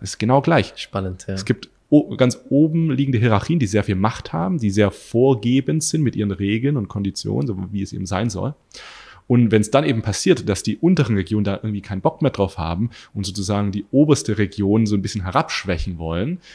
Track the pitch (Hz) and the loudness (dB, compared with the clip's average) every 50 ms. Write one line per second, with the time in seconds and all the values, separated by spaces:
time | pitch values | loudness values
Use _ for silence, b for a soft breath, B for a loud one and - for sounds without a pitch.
0 | - 95 - - 107 110 127 143 131 165 165 139 98 - - - - - - 101 | -12 -12 -8 -4 0 2 2 2 4 4 2 2 2 0 -6 -16 -14 -8 -6 -6
1 | 95 92 92 90 - - 98 95 98 - 120 - - - _ _ _ - - 151 | -6 -6 -8 -10 -10 -8 -8 -6 -2 -2 -2 -2 -4 -20 _ _ _ 4 4 4
2 | 147 - - 107 127 123 120 - - - 135 139 156 160 156 165 165 160 135 127 | 4 2 0 2 2 2 2 -2 -6 0 2 2 2 4 2 0 0 0 0 0
3 | 143 135 127 110 113 120 107 98 - - 165 170 127 95 95 107 101 - 98 92 | 0 2 2 2 2 4 2 2 2 2 0 0 0 2 0 0 0 0 0 0
4 | 98 110 - - - - - 165 190 185 185 156 113 104 - 208 208 196 - - | 0 -2 -2 -4 -12 -8 -4 -4 -2 0 -2 0 0 0 2 4 2 2 2 -4
5 | - - - 117 127 135 135 113 107 120 127 135 135 - 151 160 151 - - 160 | -12 -4 0 2 4 4 4 2 2 2 2 2 2 0 -2 -2 -2 -2 -2 0
6 | 151 117 - - 107 101 98 87 101 101 104 110 120 143 147 135 101 92 - 104 | 0 0 0 -2 -2 -2 -2 -2 -2 0 0 0 0 0 -2 -2 -4 -4 -4 -4
7 | 98 98 82 - - 104 104 113 143 127 101 92 95 90 101 101 95 - - 92 | -4 -4 -4 -6 -6 -4 -2 -2 -2 -2 -4 -6 -6 -6 -6 -6 -6 -6 -6 -8
8 | 95 92 98 92 110 120 98 90 92 127 147 _ _ _ B B B B B B | -6 -4 -2 -2 -2 -2 -4 -4 -6 -6 -6 _ _ _ B B B B B B
9 | B B B B B - 123 120 123 110 104 107 104 - - 135 160 147 127 113 | B B B B B 2 4 4 4 6 4 2 2 4 2 2 2 2 0 -2
10 | - 110 104 - - 190 175 - - 101 98 - - 113 101 - - 175 185 165 | -2 -4 -4 -2 2 2 2 2 2 -2 -2 -2 -2 -4 -4 0 2 2 4 4
11 | 139 101 110 98 92 87 107 107 104 101 98 - - 110 104 101 95 - 104 95 | 2 2 2 0 0 0 0 0 0 0 -2 -4 -4 -6 -6 -6 -6 -6 -6 0
12 | - 160 160 - 160 135 - - 98 92 - - 82 82 82 87 113 120 B B | 0 -2 0 2 -2 0 2 2 -2 -2 -2 -4 -4 -4 -2 -2 -2 -4 B B
13 | B B B 101 95 95 95 104 98 95 104 101 101 101 95 104 - - - 135 | B B B -8 -6 -6 -6 -6 -4 -2 -2 0 0 -2 -2 -4 -6 0 4 4
14 | 151 151 147 - - - 107 101 104 98 - - 101 95 104 113 113 104 107 101 | 6 6 4 2 2 -2 0 0 0 -2 -2 -2 0 2 4 2 2 2 0 0
15 | 92 104 - 104 87 92 90 135 190 - - - - 98 90 85 - - 87 80 | -2 -2 -6 -6 -6 -2 0 -2 -2 -2 -4 -8 -4 -4 -4 -2 -2 -6 -6 -8
16 | 82 80 82 87 101 143 180 180 B B B | -6 -4 -4 -2 -2 -4 -4 -8 B B B